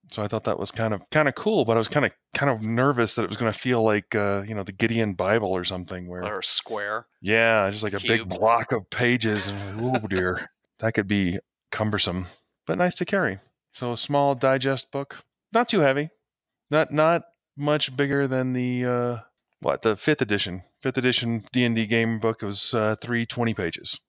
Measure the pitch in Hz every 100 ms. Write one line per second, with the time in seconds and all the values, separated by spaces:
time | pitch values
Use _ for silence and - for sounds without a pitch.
0 | _ - 104 110 113 - 101 107 110 101
1 | - 151 147 - 208 214 113 113 110 147
2 | 120 - _ - 139 113 110 113 135 123
3 | 113 - 95 104 117 104 127 120 110 104
4 | - 110 101 98 101 107 95 95 113 113
5 | 110 90 95 113 101 92 90 92 87 92
6 | 90 90 95 101 - - - 107 101 110
7 | - _ 92 110 113 113 98 107 107 98
8 | 95 113 95 90 107 117 113 120 95 -
9 | 123 123 110 104 98 101 101 107 120 127
10 | 107 95 92 87 - _ _ _ 110 110
11 | 95 101 92 95 _ _ _ - 107 101
12 | - 90 90 - _ _ - 165 180 -
13 | 175 202 143 98 _ _ _ - 123 117
14 | - 143 143 131 135 135 131 131 - 139
15 | 139 - _ _ _ 226 240 208 143 135
16 | 156 _ _ _ _ _ _ 151 160 147
17 | 156 170 - _ _ - 147 151 - 131
18 | 143 143 139 131 127 127 123 123 123 123
19 | 123 120 - _ _ _ 67 67 113 104
20 | - 147 107 101 98 90 - _ 135 127
21 | 127 123 117 117 - 127 120 113 107 117
22 | 113 113 113 110 101 101 - 120 107 110
23 | 120 120 117 - 117 107 87 - - -